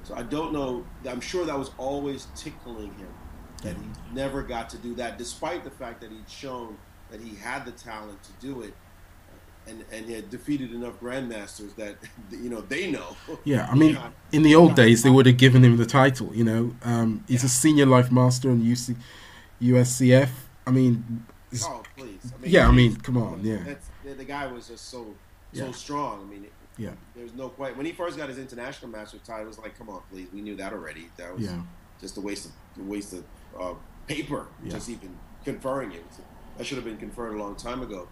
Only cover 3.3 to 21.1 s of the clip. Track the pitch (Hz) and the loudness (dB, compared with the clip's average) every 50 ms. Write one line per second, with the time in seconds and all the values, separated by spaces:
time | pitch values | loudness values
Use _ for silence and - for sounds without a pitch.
3.3 | - - - - - - - 110 87 - - - - - - - 117 131 135 139 | -20 -20 -20 -20 -20 -14 -12 -12 -12 -12 -14 -16 -16 -16 -16 -14 -10 -8 -8 -6
4.3 | 135 139 123 120 123 117 117 - 120 107 110 120 117 113 120 117 104 107 120 - | -8 -8 -10 -8 -10 -12 -12 -12 -16 -14 -14 -12 -10 -10 -10 -10 -10 -12 -14 -14
5.3 | - - - 156 175 170 - 139 - - 131 117 117 - 117 110 110 110 104 - | -12 -10 -10 -10 -10 -10 -12 -16 -18 -16 -16 -16 -16 -18 -20 -20 -20 -20 -20 -20
6.3 | - - - 135 127 123 117 110 107 95 - - - - - - 113 107 117 113 | -20 -16 -14 -14 -12 -12 -14 -16 -18 -20 -20 -20 -20 -20 -20 -20 -20 -20 -18 -18
7.3 | 107 98 104 120 131 139 123 123 117 - - 123 110 107 107 107 101 95 - - | -18 -16 -12 -12 -12 -12 -12 -14 -18 -18 -18 -16 -16 -16 -16 -16 -20 -20 -20 -20
8.3 | - - 120 135 139 123 110 101 - - _ - - - - - - - - - | -20 -18 -14 -14 -12 -12 -14 -16 -18 -20 _ -20 -20 -20 -20 -20 -20 -20 -20 -20
9.3 | - - - - - - - 117 110 110 - - 104 110 110 113 117 110 104 98 | -20 -20 -20 -20 -20 -20 -20 -20 -20 -20 -18 -16 -16 -14 -12 -12 -12 -12 -12 -14
10.3 | 117 123 - - 147 139 131 117 117 117 120 120 104 92 117 123 127 135 127 120 | -16 -14 -8 -6 -6 -6 -6 -10 -10 -12 -12 -12 -14 -12 -12 -10 -10 -8 -8 -10
11.3 | 117 107 101 98 - - 107 101 - - 107 104 101 - - - - - 110 98 | -10 -12 -12 -14 -16 -18 -18 -18 -14 -14 -14 -14 -14 -18 -20 -20 -20 -20 -20 -18
12.3 | 117 117 120 123 120 110 98 92 135 156 190 196 143 113 90 85 - - - - | -16 -12 -10 -10 -10 -10 -10 -10 -8 -8 -6 -6 -8 -8 -10 -14 -16 -18 -16 -16
13.3 | 123 - - 147 139 117 - - 127 139 156 156 139 123 - - - - - - | -16 -8 -4 -2 0 0 0 2 4 6 6 6 4 2 -6 -14 -16 -20 -12 -2
14.3 | - 151 156 151 151 160 175 165 - 135 117 113 120 117 120 131 127 135 131 131 | 2 4 6 8 10 10 10 10 10 8 8 8 8 8 8 8 8 10 10 8
15.3 | 127 123 131 131 123 131 127 123 117 117 117 117 - 139 131 139 131 - 113 85 | 8 8 8 8 10 10 10 10 8 6 2 2 4 4 6 4 4 0 -8 -6
16.3 | - 110 117 113 113 117 117 117 - - - 120 117 117 117 113 110 107 - - | -2 0 0 2 2 0 -2 -2 -6 -8 -6 -4 -2 0 0 0 -2 -4 -4 -2
17.3 | 131 120 127 131 123 - - 160 151 147 139 135 127 127 127 127 127 127 127 127 | -2 0 0 0 0 2 4 4 6 6 6 8 8 6 6 6 4 4 6 4
18.3 | 123 123 - 135 123 117 113 113 123 120 - - 120 - - - - - - - | 4 2 0 2 2 2 2 2 0 0 -2 -8 -8 -8 -10 -20 -20 -20 -20 -20
19.3 | - - - - - - 120 123 127 123 123 127 - - 131 123 127 131 139 131 | -20 -20 -20 -20 -10 -2 2 4 4 4 4 2 2 2 4 6 6 6 6 2
20.3 | - - - - _ - - - 127 131 131 123 117 110 110 117 | -2 -10 -18 -20 _ -14 -2 0 2 4 4 4 2 0 -2 -8